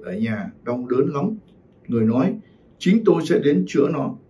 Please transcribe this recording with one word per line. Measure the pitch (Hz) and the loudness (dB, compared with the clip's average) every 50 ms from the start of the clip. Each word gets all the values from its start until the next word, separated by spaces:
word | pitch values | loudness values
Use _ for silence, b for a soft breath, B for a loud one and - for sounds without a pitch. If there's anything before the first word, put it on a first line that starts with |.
ở | - 95 | -4 -8
nhà, | 92 107 113 113 107 101 95 90 - - - | -6 -4 -4 -4 -4 -4 -8 -10 -12 -10 -8
đau | 120 123 127 123 123 | -6 -6 -4 -4 -2
đớn | 123 131 147 170 147 | 0 0 0 0 0
lắm." | 143 180 220 220 - - _ _ _ _ _ _ _ _ | -2 -4 -4 -4 -8 -12 _ _ _ _ _ _ _ _
Người | - 120 113 110 | -4 -2 0 2
nói: | 113 117 131 165 190 - - B B B B B _ _ - | 2 2 2 0 0 -2 -6 B B B B B _ _ -2
"Chính | - 180 208 226 - | 2 2 2 4 4
tôi | 190 170 165 156 | 4 4 4 2
sẽ | - - - | 0 0 2
đến | - 147 156 185 180 - | 2 2 2 2 0 0
chữa | - 143 139 147 | 0 2 2 2
nó." | 160 139 127 117 - - - | 0 -2 -4 -6 -8 -10 -16